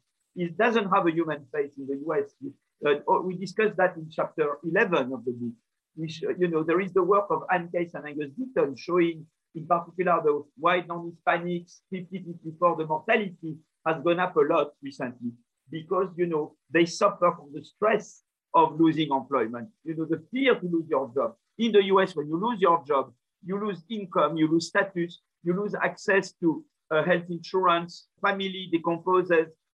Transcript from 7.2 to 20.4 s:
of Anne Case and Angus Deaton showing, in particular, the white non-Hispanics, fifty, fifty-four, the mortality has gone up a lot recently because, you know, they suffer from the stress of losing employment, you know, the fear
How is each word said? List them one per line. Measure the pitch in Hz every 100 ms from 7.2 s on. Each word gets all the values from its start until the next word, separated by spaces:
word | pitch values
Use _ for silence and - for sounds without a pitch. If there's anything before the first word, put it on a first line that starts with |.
| 202
of | 160 -
Anne | 180 170
Case | 180 170
and | 151 147
Angus | 147 139 175
Deaton | 131 185 147 135
showing, | - 180 170 160 - _ _ 160
in | 160
particular, | 170 170 175 180 165
the | 156 147 - -
white | 165 180 170
non-Hispanics, | 170 170 170 - 175 175 175 175 - _
fifty, | 185 180 185 170
fifty-four, | 170 160 160 175 156
the | 156
mortality | 156 - 233 196 - 160 151 _ _ 160
has | 143
gone | 160 170
up | 180 165
a |
lot | 147 165 143 -
recently | 139 139 127 123 120 117 _ _ _
because, | 156 160 185 190 170
you | 175
know, | 156 151 - _
they | 160 175
suffer | - 202 202 175 170
from | 143
the | 147
stress | - _ 214 214 - - _ _ _
of | 170 156 151
losing | 165 151 151
employment, | 135 127 139 113 120 110 _ 156
you | 156
know, |
the | 156 160 -
fear | 254